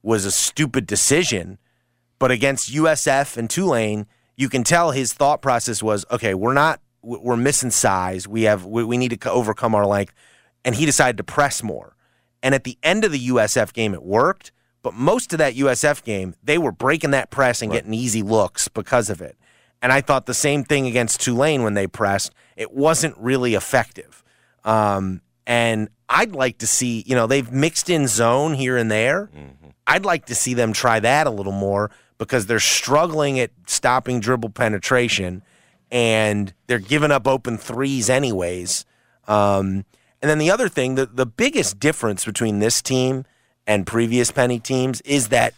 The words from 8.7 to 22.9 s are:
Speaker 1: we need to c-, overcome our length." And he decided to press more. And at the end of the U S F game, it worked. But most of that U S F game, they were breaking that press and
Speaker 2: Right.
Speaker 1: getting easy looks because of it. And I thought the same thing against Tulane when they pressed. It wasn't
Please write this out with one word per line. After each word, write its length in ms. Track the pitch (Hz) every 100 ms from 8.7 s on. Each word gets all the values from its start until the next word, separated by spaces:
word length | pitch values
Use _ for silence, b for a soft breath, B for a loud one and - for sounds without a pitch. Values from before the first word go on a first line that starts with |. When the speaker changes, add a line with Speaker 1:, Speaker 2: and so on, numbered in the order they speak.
| 113
Speaker 1:
we 120 | 113 123
need 140 | 127
to 80 | 113
c-, 60 | -
overcome 460 | 104 110 107 117
our 100 | 107
length." 300 | 101 101 98 b b b b b
And 100 | 127
he 120 | 113 151
decided 320 | 131 131 107
to 60 |
press 380 | 98 - 143 -
more. 320 | 107 67 - _ _ _ _ _
And 120 | 131
at 100 | 135
the 140 | 131 120
end 220 | 151 202
of 80 | 214
the 60 | 143
U 200 | 123 123
S 200 | 107 131
F 120 | 107
game, 180 | - 110
it 100 | 92
worked. 480 | 78 104 151 196 - _ _ _
But 120 | 120
most 400 | 98 143 240 -
of 40 | 160
that 160 | 147 117
U 120 | 139
S 160 | 123
F 180 | 151 147
game, 320 | - 101 92 82
they 140 | - 160
were 160 | 147
breaking 380 | 90 123 156 147
that 200 | 139 -
press 300 | - 127 117
and 100 | 110
Speaker 2:
Right. 80 | 117
Speaker 1:
getting 140 | -
easy 300 | 110 123 110
looks 460 | 101 113 92 - -
because 420 | - 101 127 110
of 100 | 87
it. 160 | 78 - b b b b
And 100 | 123
I 80 | 135
thought 240 | 139 135
the 80 | -
same 320 | 123 147 143
thing 220 | 123 143 131
against 340 | 120 117 -
Tulane 440 | - 120 147 147
when 100 | 113
they 120 | 101 95
pressed. 460 | - 104 98 - b b b
It 160 | 110
wasn't 420 | 135 147